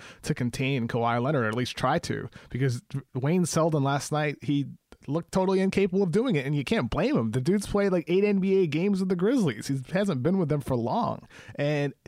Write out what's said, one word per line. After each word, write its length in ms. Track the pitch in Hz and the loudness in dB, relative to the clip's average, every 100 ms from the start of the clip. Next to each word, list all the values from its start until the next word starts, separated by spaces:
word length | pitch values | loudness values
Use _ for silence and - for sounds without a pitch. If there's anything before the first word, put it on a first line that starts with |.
| - - | -14 -12
to 100 | - | -6
contain 560 | 156 123 - 131 139 117 | -2 -2 -2 -2 -2 -2
Kawhi 340 | 120 117 120 | 0 0 0
Leonard, 220 | 127 147 | 2 0
or 40 | 110 | 0
at 60 | |
least 220 | 110 123 - | 0 -4 -2
try 220 | 131 165 | 0 0
to, 320 | - 110 101 - - | -2 -6 -8 -14 -10
because 320 | 123 135 117 - 135 - | -2 -2 -2 -6 -10 -8
Wayne 320 | 131 139 185 | -4 0 2
Selden 400 | 170 170 160 156 | 2 2 2 2
last 260 | 135 143 - | 0 -2 -2
night, 280 | 151 151 - | -2 -2 -4
he 240 | - 143 131 - _ - - | 0 0 0 -8 _ -18 -6
looked 240 | 156 - | -6 -2
totally 280 | 190 190 190 | 0 2 2
incapable 420 | 190 196 196 190 | 2 2 2 2
of 100 | 196 | 2
doing 240 | 180 269 151 | 2 2 0
it, 100 | 131 | 0
and 80 | |
you 100 | 147 | -2
can't 260 | 123 220 120 | 0 0 0
blame 260 | 135 247 262 | 0 2 2
him. 140 | 113 | 0
The 80 | 127 | 0
dude's 260 | 127 202 - | 0 0 0
played, 260 | 202 202 | 0 2
like, 120 | 180 - | 0 2
eight 160 | 180 | 2
N 140 | 208 196 | 4 2
B 200 | 190 190 | 2 2
A 40 | 170 | 2
games 340 | 151 202 190 | 2 0 0
with 80 | 190 | 0
the 80 | 185 | 0
Grizzlies. 520 | 196 269 170 107 - | 2 2 2 0 -4
He 100 | 139 127 | -4 -2
hasn't 300 | 180 202 135 | -2 0 0
been 160 | 143 190 | 0 2
with 100 | 151 | 2
them 120 | 151 | 0
for 160 | - 127 | 0 -2
long. 500 | 113 208 214 - - - - - | 0 0 -2 -4 -10 -20 -16 -4
And, 380 | 143 151 143 - | -2 0 -2 -4